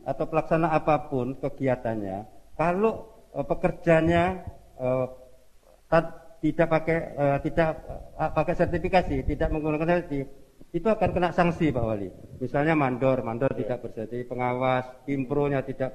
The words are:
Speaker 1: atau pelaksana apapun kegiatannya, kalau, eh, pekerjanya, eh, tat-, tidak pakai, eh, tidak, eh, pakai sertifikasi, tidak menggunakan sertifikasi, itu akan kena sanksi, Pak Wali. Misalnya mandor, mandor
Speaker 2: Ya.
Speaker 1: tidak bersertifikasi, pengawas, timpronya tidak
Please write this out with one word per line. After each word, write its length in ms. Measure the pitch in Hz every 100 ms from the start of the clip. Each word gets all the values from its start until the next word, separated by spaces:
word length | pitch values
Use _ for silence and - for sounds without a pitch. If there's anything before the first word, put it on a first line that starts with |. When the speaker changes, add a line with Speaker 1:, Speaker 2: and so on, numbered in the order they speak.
Speaker 1:
atau 240 | 135 139 156
pelaksana 400 | 160 147 160 165
apapun 720 | 156 160 147 - 135 123 135
kegiatannya, 880 | 139 - 131 123 117 110 98 98 110 - - -
kalau, 480 | 165 180 220 214 - - -
eh, 120 | 143
pekerjanya, 1000 | 139 170 175 - 165 160 165 170 175 185 - - - -
eh, 300 | 127 131 127 - - - - - _ _ -
tat-, 280 | 165 160 - - -
tidak 320 | 156 147 160
pakai, 260 | 160 160 165 - -
eh, 180 | 143 139
tidak, 400 | 156 - 160 147 - 131 - -
eh, 140 | 151
pakai 220 | - 190 160
sertifikasi, 720 | 170 170 170 180 175 139 131
tidak 240 | 147 160
menggunakan 480 | 151 156 151 165 175
sertifikasi, 480 | 170 139 135 - - - -
itu 160 | - 220
akan 220 | 208 175
kena 180 | 170 175 170
sanksi, 320 | 175 165 156
Pak 160 | 123
Wali. 240 | 113 104 92 - - -
Misalnya 320 | 127 143 151
mandor, 480 | 156 131 123 131 127
mandor 320 | 120 113 135
Speaker 2:
Ya. 140 | - -
Speaker 1:
tidak 120 | 120
bersertifikasi, 460 | 110 117 107 120 123
pengawas, 580 | 123 123 127 131 127 127 -
timpronya 560 | - 139 127 143 143 135
tidak 320 | 127 127 131